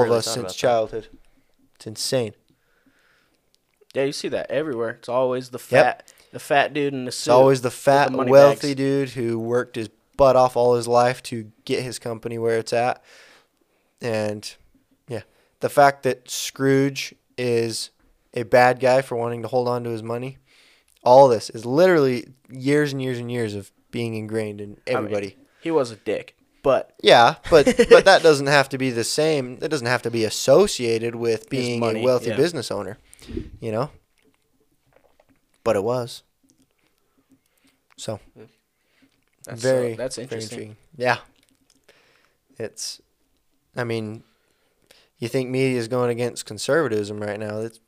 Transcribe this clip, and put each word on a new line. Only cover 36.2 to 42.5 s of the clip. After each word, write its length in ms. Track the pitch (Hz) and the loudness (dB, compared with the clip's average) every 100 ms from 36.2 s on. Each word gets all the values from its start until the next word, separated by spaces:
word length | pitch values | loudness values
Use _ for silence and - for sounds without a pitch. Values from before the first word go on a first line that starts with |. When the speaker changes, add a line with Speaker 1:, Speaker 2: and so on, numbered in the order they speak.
| _ _ _ _ _ _ _ _ _ _ _ _ _ _ _ _ _ _ | _ _ _ _ _ _ _ _ _ _ _ _ _ _ _ _ _ _
Speaker 2:
So, 220 | - 107 _ _ 110 _ _ _ _ _ _ _ _ _ - | -12 -12 _ _ -20 _ _ _ _ _ _ _ _ _ -18
Speaker 3:
That's, 160 | 117 | -6
Speaker 2:
very, 320 | 123 131 120 | -2 0 -2
Speaker 3:
uh, 40 | 113 | -6
that's 180 | 127 - | -10 -10
Speaker 2:
very 60 | 127 | -12
Speaker 3:
interesting. 320 | 113 110 110 | -12 -12 -14
Speaker 2:
intriguing. 180 | 110 110 _ 139 | -16 -20 _ -6
Yeah. 200 | 123 117 - _ _ _ _ _ _ _ _ _ _ _ _ | -2 -2 -6 _ _ _ _ _ _ _ _ _ _ _ _